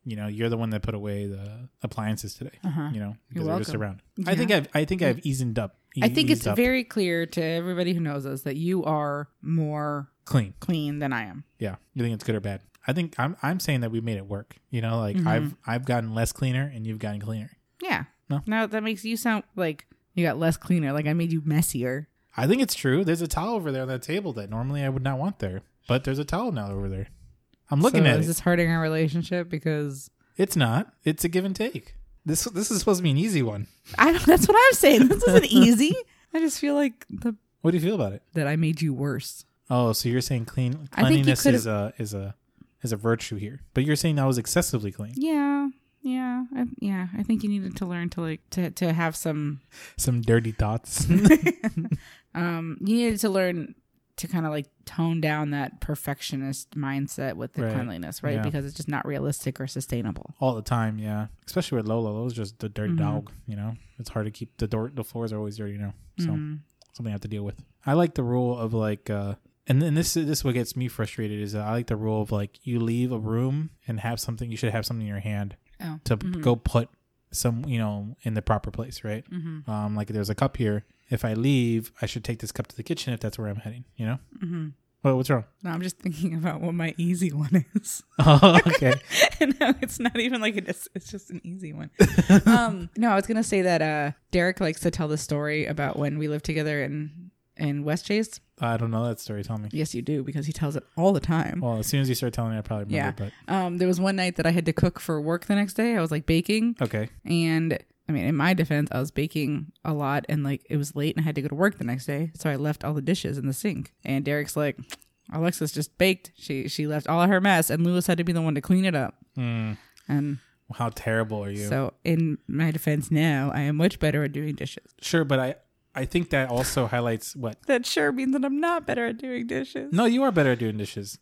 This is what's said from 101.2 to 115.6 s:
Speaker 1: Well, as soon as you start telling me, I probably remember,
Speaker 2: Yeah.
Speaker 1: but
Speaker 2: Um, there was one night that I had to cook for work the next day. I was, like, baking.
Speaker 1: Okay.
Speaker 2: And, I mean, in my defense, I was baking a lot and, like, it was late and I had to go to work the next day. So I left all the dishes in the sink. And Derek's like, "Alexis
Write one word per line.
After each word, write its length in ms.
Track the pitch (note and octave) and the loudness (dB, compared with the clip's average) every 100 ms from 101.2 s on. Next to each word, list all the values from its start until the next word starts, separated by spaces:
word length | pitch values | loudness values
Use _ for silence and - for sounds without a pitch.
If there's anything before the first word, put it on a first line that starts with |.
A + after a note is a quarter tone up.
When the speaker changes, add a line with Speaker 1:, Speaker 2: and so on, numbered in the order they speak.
| - E3 - - | 2 0 0 -2
Speaker 1:
Well, 180 | B2 A2+ | -2 -2
as 80 | A2 | 0
soon 120 | C#3+ | 0
as 60 | C3+ | 0
you 60 | B2 | 0
start 160 | B2 | -2
telling 200 | A2+ A2+ | -2 -2
me, 40 | A2 | -4
I 40 | |
probably 240 | - G#2+ G2+ | -4 -6 -2
remember, 400 | D#3 C#3 - G2+ | -2 -2 -4 -8
Speaker 2:
Yeah. 60 | - - | -10 -4
Speaker 1:
but 60 | |
Speaker 2:
Um, 240 | F#3+ F3+ F3 | -2 -2 0
there 100 | F#3 | 2
was 120 | F3 | 2
one 160 | F#3+ F#3+ | 2 2
night 220 | F3+ F3 | 0 0
that 80 | E3 | 2
I 40 | |
had 140 | E3+ E3 | 2 2
to 60 | |
cook 260 | - F3+ - | 2 0 0
for 180 | - D#3 | -4 -2
work 240 | D3+ E3+ - | 0 -2 0
the 100 | G3+ | 0
next 180 | G3+ | 2
day. 220 | G3+ A#3 A3+ | 0 0 2
I 20 | |
was, 80 | D#3+ | 0
like, 160 | D3+ D3+ | -2 2
baking. 520 | E3 - G#3+ A#3 A#3 | 2 4 2 0 0
Speaker 1:
Okay. 280 | B2 A2 A2 - - | -2 -2 -4 -10 -2
Speaker 2:
And, 520 | E3+ E3 D#3+ E3 - _ _ - | 2 2 2 0 -2 _ _ -4
I 40 | |
mean, 100 | D3 | -2
in 120 | F#2+ D3+ | 0 2
my 180 | D#3+ | 2
defense, 340 | F#3 - D3 D3 | 2 2 0 0
I 60 | - | -2
was 100 | C#3 | -4
baking 600 | - D3+ D#3 C#3+ D3 D#3 _ | -4 -2 -2 -2 -4 -8 _
a 80 | - | -6
lot 340 | D3 C#3 C#3+ - | -2 -2 -2 -2
and, 120 | D3+ C#3 | -2 -2
like, 200 | C#3 _ | -4 _
it 80 | D3+ | -4
was 180 | C#3+ D3 | -2 -2
late 220 | D3+ D#3 | -2 0
and 60 | |
I 20 | D#3 | -2
had 100 | D3 | -2
to 60 | |
go 80 | C#3+ | -4
to 60 | C#3+ | 0
work 220 | G3 G3 | 0 0
the 60 | |
next 220 | A#2+ B2+ B2+ | -6 -4 -4
day. 260 | C#3+ D#3+ - | -4 -6 -4
So 140 | D#3+ | -4
I 60 | C#3 | -2
left 300 | D3+ D3+ - | -2 -2 -4
all 80 | |
the 80 | D3+ | -4
dishes 360 | C3 F#3 - C#3 | -2 -2 -2 -4
in 80 | C3+ | -4
the 80 | |
sink. 380 | C3+ G#3+ - - _ - | -2 -4 -6 -10 _ -4
And 180 | C3+ | -2
Derek's 320 | C#3+ D3 D3 D3+ | 0 -2 -2 -2
like, 240 | D3 - C3+ - _ _ - | -2 -4 -14 -18 _ _ -10
"Alexis 400 | D#3+ E3+ - | -2 -2 -2